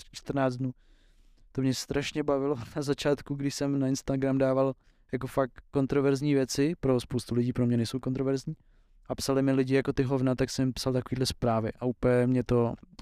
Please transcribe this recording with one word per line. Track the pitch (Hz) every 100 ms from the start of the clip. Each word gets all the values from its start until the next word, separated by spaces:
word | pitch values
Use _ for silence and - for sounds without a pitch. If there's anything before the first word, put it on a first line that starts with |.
| -
čtrnáct | - - 139 131 123
dnů.“ | 131 - _ _ _ _ _ _ -
To | -
mě | 131
strašně | 123 - 143 135 151
bavilo | 147 139 139 135
<laughs> | 113 156
na |
začátku, | 143 139 151 143 - 143
když | 139 -
jsem | 143 139
na | 131
Instagram | 135 - 135 135 135
dával | 135 131 135 131 _ _ -
jako | 131 127
fakt | - 131 - -
kontroverzní | 143 135 143 139 135 147
věci, | 139 131 - 143 175
pro | 131 127
spoustu | - 123 - 120
lidí, | 120
pro | 123 120
mě | 120
nejsou | 113 131
kontroverzní, | 131 131 131 135 - 156 _ _ _ _ -
a | 123
psali | - 135
mi | 135
lidi | 135 131 135
jako | 135
ty | 123
hovna, | 131 139 131 127
tak | 131
jsem | - 131
psal | 120 135
takovýhle | 127 - 131 127
zprávy | - 120 113 110 -
a | 123
úplně | 117 127 123 123
mě | 127
to | 120 120 117 - - -